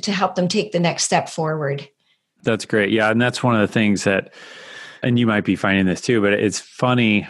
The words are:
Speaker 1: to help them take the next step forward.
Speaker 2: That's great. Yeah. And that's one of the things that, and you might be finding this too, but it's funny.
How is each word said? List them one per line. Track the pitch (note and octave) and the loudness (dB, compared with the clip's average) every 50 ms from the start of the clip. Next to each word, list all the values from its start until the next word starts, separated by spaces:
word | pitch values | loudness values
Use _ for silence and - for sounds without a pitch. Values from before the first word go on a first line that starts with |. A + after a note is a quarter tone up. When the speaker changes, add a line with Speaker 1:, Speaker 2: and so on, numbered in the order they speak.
Speaker 1:
to | - G#3 G3 | -6 -4 -2
help | F#3 G3+ F#3 - | -2 -2 -2 0
them | F#3 F3+ F3 | -2 -2 0
take | - G#3+ - - | 0 -2 -2 -2
the | - F3 | -2 0
next | E3+ E3 D3+ - - | 0 0 0 -2 -2
step | - G3 E3 - - | -2 0 -2 -2 -4
forward. | - - D#3+ D#3 D#3 D#3 D3 C#3 C#3+ C#3 C3+ - _ _ _ _ _ _ _ _ _ _ - | -6 -6 -4 -4 -4 -4 -4 -4 -6 -6 -10 -14 _ _ _ _ _ _ _ _ _ _ -2
Speaker 2:
That's | - A2+ G2+ - | -2 -2 -2 -2
great. | - - G#2+ G2+ G2 | 0 0 2 2 2
Yeah. | G#2+ A2 G#2+ G#2+ | 2 2 2 2
And | A2 A#2 | 2 2
that's | B2 B2 A#2+ - - | 2 0 0 0 0
one | B2 A#2 | 2 2
of | G#2+ | 2
the | G#2 F#2+ | 2 2
things | - A#2+ G#2+ G#2 G2+ F2+ - | 2 2 2 2 2 0 0
that, | G2+ G2 F#2+ - - - - - - - - - - - - - - - - - | 0 0 0 -2 -4 -12 -20 -20 -20 -20 -20 -20 -20 -20 -20 -20 -20 -12 -6 -2
and | C3 A#2+ A#2+ | 0 2 2
you | A#2+ A2+ | 2 2
might | G#2+ G#2 F#2 | 2 2 0
be | - F#2+ | 0 -2
finding | - - G2+ G2 G2 F#2+ | 0 0 2 2 2 2
this | F#2 F2 - | 2 0 -2
too, | - - A#2+ A2 | 0 0 0 2
but | G2+ G2+ G#2 | 2 2 2
it's | G2+ G#2+ G2+ F2+ - | 2 2 0 0 -4
funny. | - - - - B2+ B2+ B2+ B2 A#2 A2 G#2+ G#2 F2 | -8 -14 -6 -4 -2 0 2 2 2 2 2 2 0